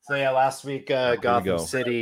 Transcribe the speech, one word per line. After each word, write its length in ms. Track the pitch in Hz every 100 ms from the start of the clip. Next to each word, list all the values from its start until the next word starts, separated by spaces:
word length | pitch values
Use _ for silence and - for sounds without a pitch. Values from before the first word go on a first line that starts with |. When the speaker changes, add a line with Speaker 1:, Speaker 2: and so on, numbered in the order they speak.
Speaker 1:
so 140 | - 139
yeah, 140 | 135
last 320 | 131 131 131
week, 280 | 135 135 -
uh, 240 | 135 127 120
Speaker 2:
here 0 |
we 60 |
Speaker 1:
Gotham 200 | 120 120 95
Speaker 2:
go. 200 | 87 82
Speaker 1:
City 300 | 131 123 120